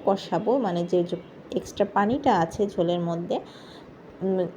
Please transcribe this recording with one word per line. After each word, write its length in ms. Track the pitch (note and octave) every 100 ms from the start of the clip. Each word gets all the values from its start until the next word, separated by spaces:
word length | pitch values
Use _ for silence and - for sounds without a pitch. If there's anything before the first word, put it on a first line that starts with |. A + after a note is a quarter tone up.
| -
কষাবো, 520 | G3 - E3 A3 C4+
মানে 260 | G3+ F3
যে, 200 | F3 F3+
যে 140 | F3 E3+ - - - -
এক্সট্রা 300 | - - G3
পানিটা 380 | G3+ G#3 C#4+ C4+
আছে 340 | F#3 E3 - G3+
ঝোলের 320 | - E3+ F3
মধ্যে, 400 | E3+ E3+ F3+ F4+ - - - - - - - -
উম, 260 | F#3+ F#3 F3+